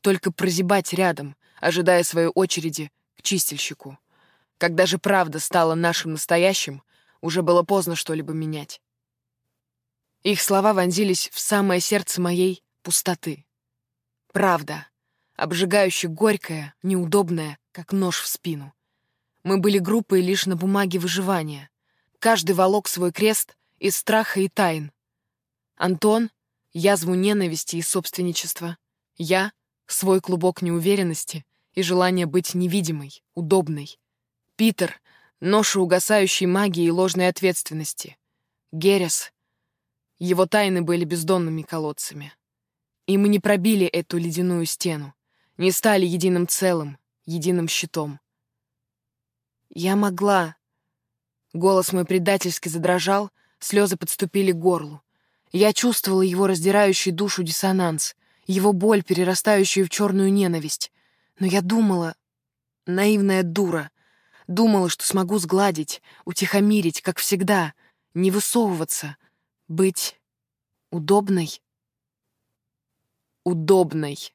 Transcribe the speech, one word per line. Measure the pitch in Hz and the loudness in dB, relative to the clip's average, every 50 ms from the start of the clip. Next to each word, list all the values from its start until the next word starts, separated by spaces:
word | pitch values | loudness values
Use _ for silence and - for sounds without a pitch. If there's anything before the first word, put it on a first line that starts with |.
только | - 202 196 180 - 190 | 2 2 0 0 -2 -6
прозябать | 170 - 185 185 170 170 190 175 202 196 185 - - | -4 -2 -2 -2 0 -2 0 2 0 0 0 -2 -2
рядом, | 170 190 180 165 143 143 143 139 _ _ _ _ - | 0 0 0 0 -2 -8 -12 -14 _ _ _ _ -4
ожидая | - 160 165 175 175 170 180 175 | -2 -2 0 2 4 4 4 4
своей | 175 - - 170 165 165 | 4 2 0 0 0 2
очереди | - - 190 180 - 175 156 165 151 - 151 143 _ _ _ _ _ _ | 2 0 0 0 -2 -4 -6 -6 -8 -8 -12 -12 _ _ _ _ _ _
к | |
чистильщику. | _ - 196 180 - - 147 139 - - 147 _ - 139 135 _ _ _ _ _ _ _ _ _ _ _ _ | _ -4 -2 -2 -2 -4 -4 -6 -8 -8 -10 _ -18 -20 -20 _ _ _ _ _ _ _ _ _ _ _ _
Когда | _ 175 175 165 165 185 | _ -2 -2 2 2 2
же | 180 175 | 2 2
правда | 180 - 202 202 190 180 160 147 160 | -2 0 2 2 2 2 0 -2 -8
стала | - - - 180 165 160 160 | -8 -2 2 2 2 2 2
нашим | 165 170 170 165 - - 165 | 2 0 0 0 -2 -4 -6
настоящим, | 156 151 - - 170 170 175 190 190 - - - 139 135 _ _ _ _ _ _ _ _ | -6 -8 -2 0 2 2 4 2 2 0 -4 -6 -10 -16 _ _ _ _ _ _ _ _
уже | - 165 156 185 | -8 -4 -2 -2
было | 175 165 175 175 | 2 4 4 4
поздно | 170 - 202 196 180 165 170 | 4 2 0 0 0 -2 -4
что-либо | 156 - - 160 156 151 143 | -6 -4 -6 -6 -6 -6 -8
менять. | 156 160 160 156 156 151 143 _ - - _ _ _ _ _ _ _ _ _ _ _ _ _ _ _ _ _ _ _ _ _ _ _ _ _ _ _ _ | -8 -6 -6 -6 -6 -8 -10 _ -18 -20 _ _ _ _ _ _ _ _ _ _ _ _ _ _ _ _ _ _ _ _ _ _ _ _ _ _ _ _
Их | _ 196 208 175 | _ -2 0 0
слова | - - 202 196 190 214 | 0 2 2 4 4 4
вонзились | 214 190 180 180 175 180 214 196 180 - - - | 2 2 2 0 2 0 0 0 0 -2 -2 -8
в | - - | -8 -8
самое | - - 214 202 202 196 180 180 | -4 0 0 2 2 2 2 0
сердце | - - 214 202 190 - - 180 | 0 0 -2 -2 -2 -4 -4 -2
моей | 180 175 175 175 185 190 185 - _ _ _ _ | -2 -2 0 2 2 0 0 -4 _ _ _ _
пустоты. | _ 175 165 - - 190 175 165 - 170 147 143 _ _ _ _ _ _ _ _ _ _ _ _ _ _ _ _ _ _ | _ -4 -2 -2 0 -2 -4 -4 -6 -10 -10 -10 _ _ _ _ _ _ _ _ _ _ _ _ _ _ _ _ _ _
Правда. | _ 185 196 190 175 160 147 147 151 156 - _ _ _ _ _ _ _ _ _ _ | _ 0 2 2 2 0 -2 -6 -12 -12 -14 _ _ _ _ _ _ _ _ _ _
Обжигающе | - - 160 175 170 190 180 196 208 196 185 170 - - 170 | -6 -6 -4 -2 -2 -2 2 4 2 2 2 0 -2 -4 -6
горькая, | 160 156 208 220 214 196 - - 165 160 147 143 _ _ | -2 0 2 2 2 0 -4 -8 -10 -10 -10 -14 _ _
неудобная, | - 185 196 185 175 165 160 202 196 165 175 165 160 151 151 _ _ _ | -4 -2 -2 0 0 0 2 0 2 2 -2 -4 -4 -8 -10 _ _ _
как | _ - 170 - | _ -20 -12 -6
нож | 196 196 190 180 170 - | -4 -2 -2 -2 -2 -4
в | - - | -6 -8
спину. | - - _ 175 160 147 139 139 _ _ _ _ _ _ _ _ _ _ _ _ _ _ | -10 -8 _ -8 -8 -8 -10 -18 _ _ _ _ _ _ _ _ _ _ _ _ _ _
Мы | _ 175 196 196 | _ -2 0 2
были | 180 208 196 202 | 2 2 2 2
группой | 180 175 214 233 214 _ 196 185 | 2 2 0 0 2 _ 2 2
лишь | 180 180 196 196 - | 2 2 0 0 0
на | 180 185 | -2 -2
бумаге | 165 180 190 196 202 202 185 170 185 | -2 -2 0 0 0 0 0 -2 -2
выживания. | 170 180 165 185 190 185 196 175 160 151 147 143 139 _ _ _ _ _ _ _ _ _ _ _ | -2 -2 -4 -2 -2 0 -2 -2 -2 -6 -10 -14 -16 _ _ _ _ _ _ _ _ _ _ _
Каждый | - 226 233 202 165 165 | 2 2 2 2 2 0
волок | 196 170 190 185 196 208 190 | 2 2 4 4 2 0 -2
свой | - - 175 180 175 | -4 -4 -2 -2 -4
крест | 165 - 208 214 220 - - _ _ _ _ _ _ _ | -2 0 0 2 2 0 -4 _ _ _ _ _ _ _
из | - 196 185 | -4 -4 -4
страха | - - - 220 220 220 - - 196 | -2 -2 0 2 2 2 0 -2 -2
и | 190 190 | -2 -2
тайн. | _ - 202 175 160 156 151 151 _ _ _ _ _ _ _ _ _ _ _ _ _ _ _ _ _ | _ 0 0 0 0 -4 -8 -12 _ _ _ _ _ _ _ _ _ _ _ _ _ _ _ _ _
Антон — | _ 175 185 185 160 - 214 214 226 233 220 _ _ _ _ _ _ _ _ | _ -2 -2 0 2 2 2 2 2 0 -2 _ _ _ _ _ _ _ _
язву | _ 170 165 196 202 185 160 175 180 | _ 0 2 2 2 2 0 -2 0
ненависти | 180 185 202 208 208 190 175 160 160 - - - | 0 2 2 2 0 0 -2 -4 -6 -8 -6 -6
и | 170 | -6
собственничества. | 165 - - 190 170 - - - 180 180 165 - - 170 - - 175 170 170 _ _ _ _ _ _ _ _ | -4 -2 -4 -4 -4 -6 -6 -4 -4 -4 -4 -4 -6 -6 -8 -8 -10 -12 -12 _ _ _ _ _ _ _ _
Я — | _ 170 151 185 185 190 208 _ _ _ _ _ _ _ | _ -2 0 0 0 0 -2 _ _ _ _ _ _ _
свой | _ - - - 190 190 190 | _ -6 -4 0 2 2 2
клубок | - - 185 175 175 185 170 - | 2 -2 -4 0 0 0 0 0
неуверенности | 185 175 170 170 165 190 202 202 190 170 160 - - - - 160 - _ _ _ _ _ | -4 -2 -2 0 2 2 2 2 0 -2 -4 -6 -8 -10 -12 -14 -14 _ _ _ _ _
и | _ 185 | _ -4
желание | 190 165 180 180 180 180 185 180 175 | -2 0 2 2 2 2 2 0 -2
быть | 165 143 185 170 - - | 0 0 -2 -2 0 -4
невидимой, | 180 180 180 170 202 180 156 165 151 143 139 - - _ _ _ | -2 -2 0 0 -2 -2 -2 -4 -6 -8 -14 -18 -20 _ _ _
удобной. | 170 170 151 196 190 170 147 160 147 143 - - _ _ _ _ _ _ _ _ _ _ _ _ | -8 -2 0 0 0 0 -2 -6 -8 -10 -14 -18 _ _ _ _ _ _ _ _ _ _ _ _
Питер — | - 220 226 196 - 185 156 - - _ _ _ _ _ _ _ _ | 2 2 2 2 2 -4 -4 -4 -10 _ _ _ _ _ _ _ _
ношу | - 180 202 214 214 - - 202 | -2 2 2 2 2 2 2 0
угасающей | 185 175 180 180 - - 214 208 196 185 - - 180 | 2 4 2 2 2 2 4 4 4 2 2 0 0
магии | 180 180 190 208 202 175 170 170 | 2 2 2 0 0 0 2 2
и | 170 | 2
ложной | 165 175 185 190 165 185 180 | 2 2 0 0 0 0 0
ответственности. | 180 175 - 190 185 175 - - - 156 156 156 - - - - - - _ _ _ _ _ _ _ _ _ _ _ | 0 0 2 0 0 0 0 -6 -6 -8 -8 -8 -8 -10 -10 -14 -16 -18 _ _ _ _ _ _ _ _ _ _ _
Герес. | - 160 156 196 202 196 180 165 - - - - _ _ _ _ _ _ _ _ _ _ _ _ _ _ _ _ _ _ | -10 0 2 2 4 4 2 0 -2 -4 -6 -8 _ _ _ _ _ _ _ _ _ _ _ _ _ _ _ _ _ _
Его | 175 180 180 175 190 | -2 0 2 2 2
тайны | 170 - 214 208 196 190 175 | 2 2 2 2 2 0 0
были | 175 160 175 170 175 | 0 0 0 0 0
бездонными | 151 170 170 160 160 190 180 175 160 160 160 | -2 -4 -4 0 0 0 0 0 -2 -4 -6
колодцами. | 151 - - 160 156 151 147 - - - - 147 143 147 - _ _ _ _ _ _ _ _ _ _ _ _ _ _ | -8 -8 -8 -6 -6 -6 -8 -8 -12 -12 -12 -14 -16 -16 -20 _ _ _ _ _ _ _ _ _ _ _ _ _ _
И | - 196 196 | 0 2 4
мы | 202 | 4
не | 208 208 202 | 4 4 2
пробили | - 208 208 196 175 220 220 202 185 | 4 2 2 4 4 2 4 4 2
эту | 175 - 175 170 _ - 170 | 2 0 -2 -4 _ -4 -4
ледяную | 170 170 156 170 180 180 180 175 165 | -2 -2 -2 -2 0 0 0 0 -2
стену, | 160 - - - 180 160 147 147 143 - _ _ _ _ _ _ _ _ | -4 -6 -4 -4 -4 -4 -4 -8 -12 -16 _ _ _ _ _ _ _ _
не | - 175 185 | 0 0 0
стали | 180 - - 226 208 196 185 | 0 2 2 4 4 4 2
единым | 175 170 180 170 190 180 175 175 | 2 0 0 0 2 2 2 0
целым, | 170 - - 190 185 175 165 151 147 143 _ _ _ _ _ _ | -2 -2 0 0 0 0 0 -2 -6 -10 _ _ _ _ _ _
единым | - 165 170 147 180 180 175 165 | -8 -8 -4 -2 0 0 0 0
щитом. | 160 - - - 160 - 165 151 147 143 143 _ _ _ _ _ _ _ _ _ _ _ _ _ _ _ _ _ _ _ _ _ _ _ _ _ _ _ _ _ _ - | -2 -2 -4 -4 -4 -6 -6 -6 -6 -8 -14 _ _ _ _ _ _ _ _ _ _ _ _ _ _ _ _ _ _ _ _ _ _ _ _ _ _ _ _ _ _ -10
Я | 165 170 185 196 | -4 -2 0 2
могла. | 208 208 202 185 175 196 202 202 190 175 160 160 _ _ _ _ _ _ _ _ _ _ _ _ _ _ _ _ _ _ _ | 2 0 0 0 0 2 2 4 2 2 0 -6 _ _ _ _ _ _ _ _ _ _ _ _ _ _ _ _ _ _ _
Голос | _ 170 170 190 196 185 185 - | _ 0 2 4 4 4 2 2
мой | 185 185 175 | -2 -2 -2
предательски | - 190 185 175 202 196 185 - 180 160 - - 170 | 0 0 0 2 2 0 0 0 -4 -6 -6 -8 -6
задрожал, | 156 170 165 180 180 180 160 180 196 202 208 196 _ _ _ _ _ _ | -6 -2 0 2 2 2 2 0 0 0 0 -4 _ _ _ _ _ _
слезы | - - - 202 208 190 190 | -8 0 2 2 2 2 0
подступили | 170 - 160 - - 208 170 _ 202 196 190 | -4 -6 -8 -4 -4 -6 -4 _ 0 0 0
к | 180 | 0
горлу. | 165 165 185 180 165 151 147 147 147 _ _ _ _ _ _ _ _ _ _ | 2 2 2 2 2 -4 -8 -14 -18 _ _ _ _ _ _ _ _ _ _
Я | - 180 208 214 | 0 2 4 4
чувствовала | 208 - - 247 226 - - 196 190 190 | 4 2 0 0 0 0 0 0 2 2
его | 190 190 175 180 196 | 2 2 2 2 2
раздирающий | 196 190 170 160 190 196 208 208 196 190 - - 190 | 2 2 2 2 2 4 4 4 4 4 2 0 -2
душу | 175 160 208 202 - - | -2 -2 -2 -2 -2 -4
диссонанс, | 180 160 160 - - 190 190 190 180 170 160 151 - - - _ _ _ _ _ _ | -4 -4 -4 -2 0 0 2 2 0 0 0 -2 -4 -6 -8 _ _ _ _ _ _
его | - 190 185 185 208 | -4 -2 2 2 2
боль, | 202 180 190 214 220 202 | 2 4 4 4 4 2
перерастающую | 180 - 185 165 180 175 185 185 - 214 214 202 196 185 - 190 190 | 2 0 0 0 2 0 0 0 2 2 4 4 4 2 2 0 0
в | 170 | 0
черную | - - 208 202 190 196 196 196 | 0 -2 0 0 2 2 2 4
ненависть. | 196 202 196 185 170 165 151 151 - - - - _ _ _ _ _ _ _ _ _ _ | 4 2 2 2 0 -2 -4 -6 -8 -8 -8 -12 _ _ _ _ _ _ _ _ _ _
Но | 190 | -2
я | 190 175 202 | 0 0 0
думала, | 180 180 220 226 226 202 190 175 170 165 165 _ _ _ _ _ _ _ _ _ _ _ _ _ _ | 0 2 2 2 4 2 2 0 -2 -4 -8 _ _ _ _ _ _ _ _ _ _ _ _ _ _
наивная | - 180 185 202 208 214 208 196 196 190 190 | -4 -2 2 4 4 4 4 4 2 2 2
дура, | 185 170 165 202 202 175 165 165 147 151 _ _ _ _ _ _ _ _ _ _ _ | 0 0 0 0 0 0 0 -4 -6 -8 _ _ _ _ _ _ _ _ _ _ _
думала, | - 180 185 226 226 208 196 185 175 | -6 0 2 4 4 4 4 2 0
что | 156 - - | -2 -4 -4
смогу | - - 196 185 175 208 214 | -2 -2 -2 0 0 -2 -2
сгладить, | 170 160 185 190 202 202 180 156 151 - - - _ _ - - _ | -2 0 2 2 2 2 0 -2 -6 -8 -10 -14 _ _ -20 -16 _
утихомирить, | - 175 - 196 175 - 202 208 208 214 214 175 165 156 - | -10 -6 -4 -4 0 2 2 4 4 4 4 2 0 -2 -2
как | _ 190 175 - | _ -6 -4 -4
всегда, | - - 202 180 190 180 208 190 170 151 - _ _ _ _ _ _ _ _ | -2 -2 -2 0 2 2 2 2 0 -2 -6 _ _ _ _ _ _ _ _
не | 165 180 190 | 0 0 2
высовываться, | 185 208 - - - 240 226 202 180 160 160 - - - - 147 147 _ _ _ _ _ _ _ _ _ _ _ | 2 0 -2 0 0 2 2 2 0 -4 -4 -6 -6 -8 -8 -10 -14 _ _ _ _ _ _ _ _ _ _ _
быть | 160 160 190 190 180 - - - - _ _ _ _ _ _ _ _ _ _ _ _ _ _ _ | 0 2 2 2 2 -2 -8 -8 -10 _ _ _ _ _ _ _ _ _ _ _ _ _ _ _
удобной. | - 170 151 151 196 208 202 196 196 180 165 151 - - _ _ _ _ _ _ _ _ _ _ _ _ _ _ _ _ _ _ _ _ _ _ _ _ _ _ _ _ _ _ _ _ _ _ _ _ _ | -8 -8 0 2 2 2 4 2 0 0 0 -4 -8 -14 _ _ _ _ _ _ _ _ _ _ _ _ _ _ _ _ _ _ _ _ _ _ _ _ _ _ _ _ _ _ _ _ _ _ _ _ _
Удобной. | 180 180 165 160 151 196 190 180 156 147 156 151 143 143 - - - _ | -4 -2 -2 -2 0 0 0 0 0 -2 -6 -6 -6 -8 -12 -14 -18 _